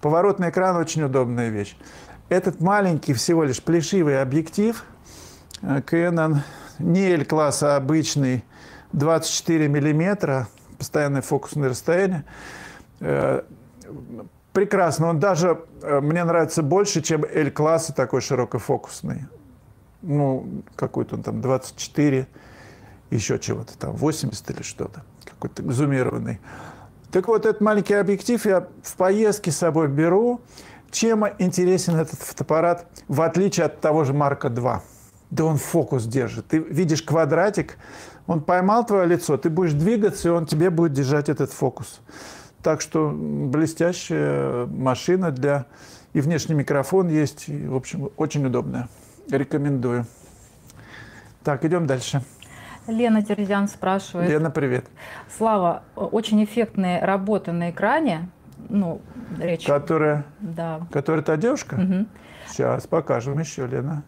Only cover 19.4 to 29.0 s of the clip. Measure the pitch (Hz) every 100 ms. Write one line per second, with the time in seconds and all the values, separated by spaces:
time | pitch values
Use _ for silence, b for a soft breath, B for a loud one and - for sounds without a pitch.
19.4 | - - - - - - 180 147 143 127
20.4 | 123 135 - - 127 131 117 113 110 113
21.4 | 120 131 - - - - 147 131 131 B
22.4 | B B B B B B - 120 98 117
23.4 | - 110 117 - - - 151 151 135 -
24.4 | - - - - - - - - - -
25.4 | - - - 123 147 135 127 120 113 117
26.4 | B B B B B - - - 190 214
27.4 | 220 208 208 208 - 202 190 196 - 240
28.4 | 202 190 180 - - -